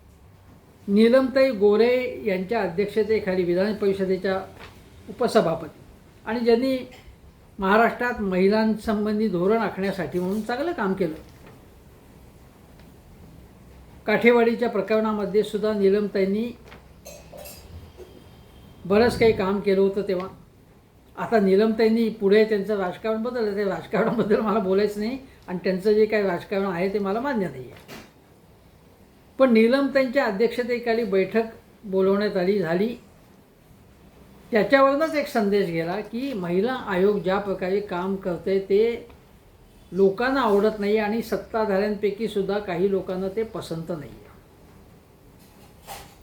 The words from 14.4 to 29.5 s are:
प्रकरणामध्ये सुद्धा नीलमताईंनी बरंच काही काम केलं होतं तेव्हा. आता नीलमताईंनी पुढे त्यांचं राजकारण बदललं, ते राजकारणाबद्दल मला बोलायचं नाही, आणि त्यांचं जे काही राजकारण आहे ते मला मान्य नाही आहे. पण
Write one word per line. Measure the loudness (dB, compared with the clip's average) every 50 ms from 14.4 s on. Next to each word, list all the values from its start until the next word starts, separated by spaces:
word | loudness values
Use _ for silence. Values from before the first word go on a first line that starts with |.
| 4 2 0 0 -2 -2
प्रकरणामध्ये | -2 -2 -2 0 0 0 0 0 -2 -2 -4 -2 0 0
सुद्धा | 0 0 -2 -2 -2 -2
नीलमताईंनी | 0 2 2 2 2 2 0 -2 -2 -2 0 0 0 -2 -4 -6 -8 -14 -20 -20 -20 -20 -20 -20 -20 -20 -20 -20 -20 -20 -20 -20 -20 -20 -18 -18 -20 -20 -20 -20 -20 -20 -20 -20 -20 -20 -20 -20 -20 -20 -20 -20 -20 -20 -20 -20 -20 -20 -20 -20 -20 -10 -2
बरंच | 2 4 4 4 4 4 4
काही | 4 4
काम | 4 4 0 0 0 0
केलं | 0 2 2 4
होतं | 4 2 2 -2 -2 -2
तेव्हा. | -4 -4 -4 -8 -12 -18 -20 -20 _ -20 -20 -20 -20 -20 _ _ _ -20 -20 -18 -12 -10
आता | -4 0 2 2
नीलमताईंनी | 4 4 4 4 4 4 2 2 2 4 4 2 2 0
पुढे | -2 0 2 4 6 6 4
त्यांचं | 4 2 -2 -2 -2 -2
राजकारण | -2 -2 -4 -6 -4 -4 -4 -4 -2
बदललं, | -4 -4 -4 -2 -2 -2 -2
ते | -2 -2
राजकारणाबद्दल | -2 -4 -4 -6 -4 -2 0 0 0 0 0 0 0 0 0
मला | 0 0 -2 0
बोलायचं | 0 0 0 2 0 0 -2 -4
नाही, | -6 -6 -8 -10 -12 -16 -20 -18 -12 -10
आणि | -8 -4 -2
त्यांचं | -2 -2 0 2 2
जे | 4 4 4
काही | 4 2 0
राजकारण | 0 0 -2 -4 -6 -4 -4 -2 -2
आहे | -2 -2 -2 -2 -2
ते | -2 -2
मला | -2 -2 -2 -2
मान्य | -2 -2 -2 -2 -2 -4
नाही | -6 -10
आहे. | -16 -16 -18 -20 -20 -20 -20 -20 -20 -20 _ _ _ _ _ _ _ -20 -20 _ _ _ -20 -20 _ -20 -20 _ -20 -20 _ _ _ -8 0 2
पण | 4 6